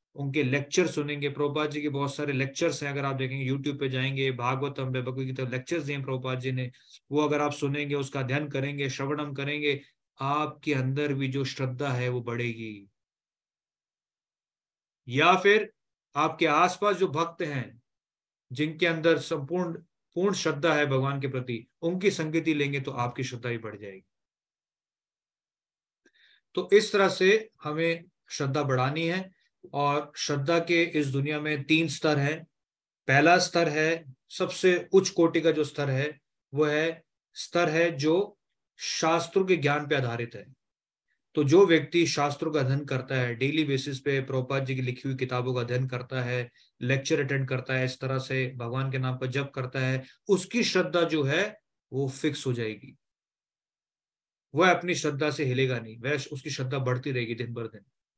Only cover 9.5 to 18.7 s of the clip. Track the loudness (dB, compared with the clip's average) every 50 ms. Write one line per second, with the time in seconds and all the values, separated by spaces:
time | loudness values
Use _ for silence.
9.5 | -4 -2 0 0 0 -2 -4 _ _ _ _ _ _ -6 -4 -2 0 0 -2 -4
10.5 | -6 -6 -4 -2 0 0 0 0 0 0 0 0 0 0 -2 -2 -2 -2 -2 -4
11.5 | -4 -4 -4 -4 -4 -2 -2 -2 -2 0 -2 -2 -2 -2 -4 -4 -4 -2 -2 -4
12.5 | -4 -6 -8 -10 -10 -12 -16 -20 _ _ _ _ _ _ _ _ _ _ _ _
13.5 | _ _ _ _ _ _ _ _ _ _ _ _ _ _ _ _ _ _ _ _
14.5 | _ _ _ _ _ _ _ _ _ _ _ -2 2 4 6 6 6 6 6 6
15.5 | 6 4 2 -2 _ _ _ _ _ _ _ _ -2 0 0 0 0 2 2 4
16.5 | 4 6 4 4 2 2 0 0 2 2 0 0 0 0 -2 -4 -4 -6 -6 -4
17.5 | -4 -4 -6 -8 -10 -20 _ _ _ _ _ _ _ _ _ _ _ _ _ -10
18.5 | -6 -4 -4 -4